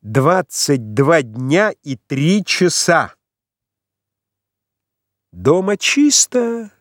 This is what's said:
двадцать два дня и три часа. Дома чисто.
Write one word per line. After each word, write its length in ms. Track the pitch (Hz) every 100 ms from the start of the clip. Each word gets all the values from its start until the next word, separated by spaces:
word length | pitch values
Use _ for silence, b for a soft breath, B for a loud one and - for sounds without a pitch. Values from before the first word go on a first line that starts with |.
двадцать 920 | 107 110 135 185 175 - - 139 107
два 280 | 107 139 165
дня 520 | 127 110 131 160 208 -
и 140 | 147 127
три 480 | _ 139 151 208 -
часа. 680 | - 180 - - 165 107 _ _ _ _ _ _ _ _ _ _ _ _ _ _ _ _ _ _ _ _ _ _
Дома 420 | 87 101 170 190 202
чисто. 960 | - - 294 - - 254 233 233 214 _